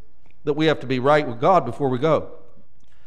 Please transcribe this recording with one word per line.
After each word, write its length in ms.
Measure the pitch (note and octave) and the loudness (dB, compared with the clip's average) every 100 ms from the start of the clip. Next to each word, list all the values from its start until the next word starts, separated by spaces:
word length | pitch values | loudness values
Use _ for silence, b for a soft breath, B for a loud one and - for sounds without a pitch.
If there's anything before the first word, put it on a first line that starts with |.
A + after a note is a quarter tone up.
| - - - - | -10 -10 -10 -6
that 100 | D3+ | -2
we 140 | D3 D#3 | 2 2
have 120 | C#3+ | 2
to 40 | B2+ | 0
be 140 | C3 | 2
right 260 | C3 D3+ C#3 | 4 4 2
with 140 | A2+ | 0
God 260 | D3 F3 A#2 | 4 4 2
before 240 | - C#3 | -2 -2
we 80 | B2 | 0
go. 360 | D#3 C#3 - - - - - - - b | 2 2 0 -8 -10 -10 -10 -10 -10 b